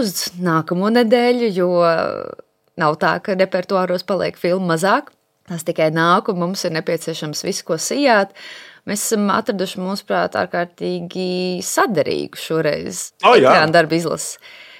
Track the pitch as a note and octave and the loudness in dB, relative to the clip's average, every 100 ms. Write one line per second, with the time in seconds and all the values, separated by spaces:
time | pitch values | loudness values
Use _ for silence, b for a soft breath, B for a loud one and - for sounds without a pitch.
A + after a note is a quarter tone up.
0 | A3+ E3+ - F3 F3+ D#3+ D#3 F3+ G3 A#3 | 0 -2 -8 -4 0 0 0 -2 2 2
1 | A#3 A#3+ A#3+ B3 A#3 F#3 F3+ F3 E3+ E3 | 4 4 4 2 0 0 2 4 2 2
2 | - G1+ G1+ G1+ - _ _ - D#3+ D#3 | -2 -6 -10 -14 -20 _ _ -2 0 2
3 | F3+ F3 - F#3+ F#3 F#3 F3+ G3 F#3 F3+ | 0 0 -2 0 0 0 -2 0 0 -2
4 | - F#3+ E3+ - F3+ F#3 F#3 D#3+ F#3+ A#3+ | -2 -2 -4 -2 -2 0 0 0 2 2
5 | D4 - _ _ - E3+ - E3 D#3+ D#3+ | 0 -14 _ _ -12 -8 -4 0 0 2
6 | E3 F3+ - F3+ F3 F#3+ F3+ D#3+ D#3+ E3 | 4 4 2 -2 -4 -4 -4 -4 -4 -4
7 | - D#3+ D#3 D3 - F#3+ - D#3+ - A#3+ | -4 -8 -8 -6 -6 -6 -4 -4 -2 0
8 | C#4+ A3 G3+ - B B B B - G#3 | 2 2 0 -6 B B B B -8 -6
9 | - A3 G#3 F#3+ A3 G3+ F#3 - F#3 G3 | -2 0 2 0 0 -4 -4 -6 -8 -8
10 | - F#3+ F3+ F#3+ F3+ F3+ F3 - F3 F3+ | -4 -2 0 -2 -4 -4 -6 -6 -6 -6
11 | F3 F3+ F#3 F3+ F#3 F3+ F#3 - G4 F3 | -6 -6 -4 -4 -4 -4 -4 -2 0 0
12 | - D#2 C#2+ - - D#3+ D#3 D3+ E3+ F#3 | 0 -2 -6 -10 -6 -2 0 -2 -6 -10
13 | - - G3 A3+ C3 F3 D#3 E3 D#3+ E3 | -12 0 4 6 8 6 6 4 4 2
14 | E3 D#3+ - - B B B B | -2 -4 -8 -12 B B B B